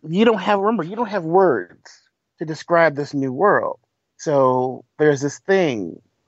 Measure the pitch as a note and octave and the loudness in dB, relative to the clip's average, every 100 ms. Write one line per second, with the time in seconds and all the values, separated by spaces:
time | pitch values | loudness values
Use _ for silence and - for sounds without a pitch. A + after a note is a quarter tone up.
0 | D#3 F3 A#3 A3 F#3 G3+ G3 A3+ D#3+ G#3 | -4 2 2 2 0 0 0 -2 -4 -6
1 | A#3 G3+ D#3+ F3 F#3+ A#2 F2 - - - | -6 -6 0 4 4 2 -4 -14 -20 -20
2 | _ _ _ - D#3+ D#3 - E3+ E3 C#3+ | _ _ _ -14 -10 -10 -2 2 2 0
3 | C#3+ C#3+ C3+ B2+ G3+ C#3+ A2 - _ _ | -6 -4 -4 0 2 2 0 -8 _ _
4 | _ - - C#3+ C3 B2+ B2+ B2 - - | _ -12 -2 2 2 2 -2 -6 -12 0
5 | D3+ C#3 C#3+ - - F#3+ E3+ A#2 F2 - | 2 2 -2 -6 0 0 2 -2 -6 -12
6 | _ _ | _ _